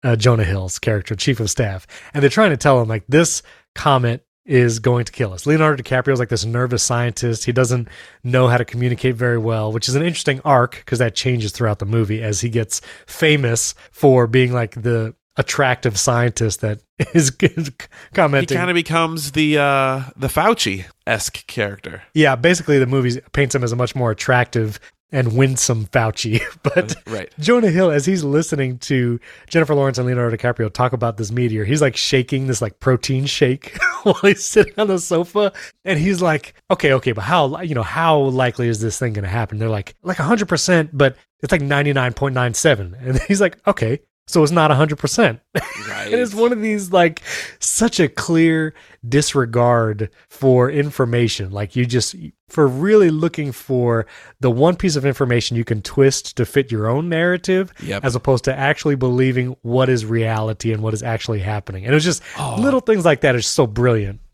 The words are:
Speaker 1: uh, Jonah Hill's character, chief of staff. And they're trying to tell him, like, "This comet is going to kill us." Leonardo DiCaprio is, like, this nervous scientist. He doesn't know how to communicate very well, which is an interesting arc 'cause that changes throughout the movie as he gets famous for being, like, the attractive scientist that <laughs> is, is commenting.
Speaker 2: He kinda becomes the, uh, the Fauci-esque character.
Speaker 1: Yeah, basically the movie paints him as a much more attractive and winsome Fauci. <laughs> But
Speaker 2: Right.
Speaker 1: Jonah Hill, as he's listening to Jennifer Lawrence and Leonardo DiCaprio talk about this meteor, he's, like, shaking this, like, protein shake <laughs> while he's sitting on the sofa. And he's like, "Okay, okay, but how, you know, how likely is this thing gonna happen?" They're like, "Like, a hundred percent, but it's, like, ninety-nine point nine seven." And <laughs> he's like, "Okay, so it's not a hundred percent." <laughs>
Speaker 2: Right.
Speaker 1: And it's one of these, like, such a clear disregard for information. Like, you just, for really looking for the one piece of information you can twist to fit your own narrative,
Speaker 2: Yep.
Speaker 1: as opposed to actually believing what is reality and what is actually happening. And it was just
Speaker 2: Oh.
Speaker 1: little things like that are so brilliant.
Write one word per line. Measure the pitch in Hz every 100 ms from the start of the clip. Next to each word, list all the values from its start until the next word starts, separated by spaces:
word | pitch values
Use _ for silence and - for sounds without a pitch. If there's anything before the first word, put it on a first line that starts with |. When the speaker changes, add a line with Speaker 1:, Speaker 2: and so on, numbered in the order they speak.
Speaker 1:
uh, | 131 117
Jonah | 117 117 95
Hill's | 98 92 -
character, | - 107 95 101
chief | - 123
of | 110
staff. | - 113 95 - - -
And | 147
they're | 139
trying | 208 214
to | 139
tell | 151 131
him, | 113
like, | 113 -
"This | 143 165 - - - _ -
comet | 156 135 120 120 _ _ -
is | 131 120 113
going | 113 120
to | 117
kill | - 113
us." | 92 147
Leonardo | 156 156 139
DiCaprio | 117 131 131
is, | 131
like, | 123
this | 117 110
nervous | 120 123 120
scientist. | - 120 120 - 120 110
He | -
doesn't | 123 123 123 113 - - _
know | 123 127 127
how | 120
to |
communicate | 120 117 123 120 127 117
very | 123 120
well, | 110 113 107
which | 110 120
is | 135
an |
interesting | 170 160 - 135 151
arc | 135 123 - -
'cause | 117
that | 120 -
changes | 131 120 107
throughout | - 117 104
the | 101
movie | 113 104 110
as | 110 104
he | 117
gets | 117 107 - - - -
famous | - 160 151 123 117 - - -
for | - 147 127 117
being, | 127 123
like, | 123 113 -
the | 117 117 113 - _ -
attractive | - - 135 127 127 101
scientist | - 120 120 - 113 -
that | 107 107 _ _
<laughs> | -
is, | 170 139 -
is | - - 147 - - - -
commenting. | - 160 139 165 170
Speaker 2:
He |
kinda | 180
becomes | 175 165 165 165 165 143
the, | 143 156 151
uh, | 143 139 135 135 131 -
the | 131
Fauci-esque | - 190 233 - 95 92 _ - 110 - - -
character. | - 104 101 - 95 -
Speaker 1:
Yeah, | 151 151 127
basically | 165 175 160 143
the | 127
movie | 135 123 123 _
paints | - 139
him | 135 120
as |
a | 120
much | 123 135
more | 120
attractive | 107 - 123 120 120 110 110 - _ _
and | 139 123 117
winsome | 135 127 - 113 107
Fauci. | 123 110 107 113 113 -
<laughs> | -
But | 139 175 - - -
Speaker 2:
Right. | 110 90 -
Speaker 1:
Jonah | 151 240 220
Hill, | 165 185
as | 147 139
he's | 190
listening | 147 147 165 147 131 123
to | - 135 120 120 - - -
Jennifer | 165 151
Lawrence | 147 135 127
and | 123
Leonardo | 123 120 113
DiCaprio | 123 120 110
talk | - 127
about | 123 120 107
this | 107
meteor, | 117 123 110 104
he's, | 151
like, | 147 -
shaking | - 135 123 135 135
this, | 120
like, | 110 -
protein | - 127 - 131 139
shake | - 131 135 - - -
<laughs> | -
while | 214 -
he's | 202 196 -
sitting | 220 202 -
on | 208
the | 190
sofa. | - 170 175 208 202 - - _
And | 180 170
he's | 175 185
like, | 180 156 - _ _
"Okay, | 185 151
okay, | 131 -
but | 107
how, | 101 175 147 151
you | 175
know, | 135
how | - 156 165 156
likely | 135 127 127 117 120
is | 107
this | 113 -
thing | 123
gonna | 107 98
happen?" | 110 110 107
They're | 113
like, | 107 98 -
"Like, | 175 180
a |
hundred | 139 226 196
percent, | 170 - 175 156
but | 139 135 - _ _
it's, | 143
like, | 180
ninety-nine | 139 143 147 139 123
point | 113 139 127
nine | 123
seven." | 113 165 120 92 95
And | 127 131
<laughs> | -
he's | 196
like, | 196 - -
"Okay, | 196 110 135 _ _ -
so | 175
it's | 151
not | 170 156
a | 135
hundred | 151 151
percent." | - - 202 117 _ -
<laughs> | - - -
Speaker 2:
Right. | - -
Speaker 1:
And | 233
it's | 247 202
one | 233
of | 240
these, | 220 208 185
like, | 185 170 160 - - - -
such | - - 226 -
a | 160
clear | - - 165 165 160 156 - - _ 117 139
disregard | 147 143 120 117 120 120 113 104 107 _ _
for | - 135 127 123
information. | 147 147 - 123 120 117 - 95
Like, | 98 101 123
you | 123
just, | 123 - 185 156 _ _
for | - 143
really | 127 185 214 185
looking | 156 165 160 143
for | 120 - 127 120 117 110 - - _
the | 131
one | 120 156 180
piece | 196 147
of | 135
information | 131 127 120 - 117
you | 113
can | 110
twist | - - 135 131 - -
to | 117
fit | 139 131
your | 113 107
own | 131 170
narrative, | 165 175 180 180 185 190 -
Speaker 2:
Yep. | - 98 139
Speaker 1:
as | 123
opposed | - 127 -
to | 135
actually | 139 147 151 139
believing | 127 123 131 127 127 127
what | 120 123 131
is | 127 110
reality | 113 113 110 110 107 113
and | 107
what | 110
is | 107
actually | 120 113 - 107
happening. | 98 104 - 95
And | 104
it | 147
was | 165
just | 160 - -
Speaker 2:
Oh. | 143 120
Speaker 1:
little | 262 262
things | 240 214 170
like | 143
that | 143 123
are |
so | - - 123
brilliant. | 107 123 113 101 101 -